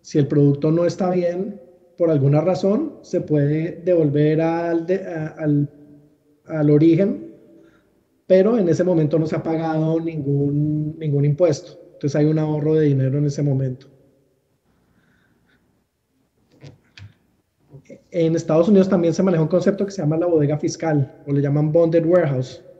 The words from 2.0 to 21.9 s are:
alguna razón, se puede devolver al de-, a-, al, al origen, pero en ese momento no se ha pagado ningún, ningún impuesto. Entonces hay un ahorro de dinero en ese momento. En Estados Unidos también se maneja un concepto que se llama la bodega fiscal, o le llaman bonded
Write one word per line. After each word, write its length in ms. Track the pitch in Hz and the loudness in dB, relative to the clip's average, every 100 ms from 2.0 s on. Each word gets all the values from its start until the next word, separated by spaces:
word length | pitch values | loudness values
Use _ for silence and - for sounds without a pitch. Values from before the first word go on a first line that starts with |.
| 170 | 0
alguna 320 | 151 139 147 | 2 2 2
razón, 560 | 170 180 196 220 320 - | 2 0 0 0 -2 -10
se 200 | - 175 | -6 -6
puede 600 | - 151 143 156 165 - 185 | -2 0 0 -2 -4 -6 0
devolver 560 | 170 151 147 151 156 | 2 2 2 2 2
al 440 | 165 165 170 170 165 | 0 -2 -2 -4 -2
de-, 200 | 190 185 | -4 -6
a-, 300 | 160 156 - | -10 -10 -6
al, 320 | 156 147 147 - - - _ _ _ _ - | -2 0 -2 -8 -20 -20 _ _ _ _ -10
al 240 | 160 147 | -2 4
origen, 640 | 147 165 165 202 294 - - - - _ _ _ _ _ _ - | 4 4 2 0 -4 -12 -20 -20 -20 _ _ _ _ _ _ 2
pero 300 | 185 208 240 | 4 4 2
en 100 | 175 | 0
ese 160 | 147 | 0
momento 340 | 175 165 147 160 | 0 0 0 0
no 80 | 160 | -2
se 100 | 160 | -4
ha 60 | |
pagado 560 | 165 160 160 160 160 165 | -4 -4 -2 -2 0 -2
ningún, 1000 | 165 156 139 143 143 147 151 151 151 160 | -4 -6 -2 -2 0 -2 -2 -2 -4 -6
ningún 260 | 156 143 147 | -4 0 0
impuesto. 540 | 143 175 - - - - | 2 0 0 -8 -20 -20
Entonces 220 | - 147 151 | -8 -4 0
hay 100 | 151 | 0
un 140 | 156 | 0
ahorro 360 | 156 151 151 156 | -2 -2 0 2
de 100 | 151 | 2
dinero 320 | 135 131 143 | 2 0 0
en 80 | 147 | -2
ese 160 | 147 | -2
momento. 460 | 147 131 135 127 - _ _ _ _ _ _ _ _ _ _ _ _ _ _ _ _ _ _ _ _ _ _ _ _ _ _ _ 139 - _ - - _ _ _ _ _ _ 139 - - _ | -2 -2 -4 -8 -16 _ _ _ _ _ _ _ _ _ _ _ _ _ _ _ _ _ _ _ _ _ _ _ _ _ _ _ -20 -20 _ -20 -20 _ _ _ _ _ _ -20 -20 -20 _
En 260 | 180 165 165 | 0 0 0
Estados 320 | - 160 170 | 0 2 4
Unidos 220 | 196 185 | 4 4
también 240 | 180 170 | 2 0
se 100 | 160 | 0
maneja 200 | 190 160 | 0 2
un 60 | 151 | 0
concepto 360 | 180 190 196 196 | 0 0 -2 -4
que 60 | |
se 100 | - | -4
llama 160 | 147 160 | -2 0
la 80 | 175 | 0
bodega 320 | 160 143 147 | 2 0 -2
fiscal, 680 | 160 - 160 147 131 - 143 | -4 -4 -2 -2 -2 -6 -4
o 40 | |
le 100 | 143 | -2
llaman 300 | 143 147 151 | 0 0 2
bonded 340 | 165 165 | 2 2